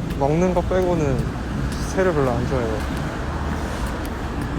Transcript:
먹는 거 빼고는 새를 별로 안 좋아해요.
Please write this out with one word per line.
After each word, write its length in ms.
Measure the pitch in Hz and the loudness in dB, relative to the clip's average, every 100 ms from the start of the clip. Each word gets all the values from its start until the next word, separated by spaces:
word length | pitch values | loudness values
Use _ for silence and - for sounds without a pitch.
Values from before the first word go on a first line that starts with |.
| - - | -2 0
먹는 360 | 139 156 185 | 2 4 4
거 80 | 175 | 2
빼고는 560 | - 185 180 165 143 135 - - - - - - - | 2 2 2 2 2 2 0 -2 -4 -2 -2 -2 -2
새를 240 | 190 185 | 2 2
별로 180 | 151 131 | 4 2
안 160 | 117 127 | 2 0
좋아해요. 300 | 135 113 110 - - - - - - - - - - - - - - - - - | 0 0 -2 -2 -2 -2 -4 -4 -2 -2 -2 -2 -2 -2 -4 -4 -4 -4 -4 -2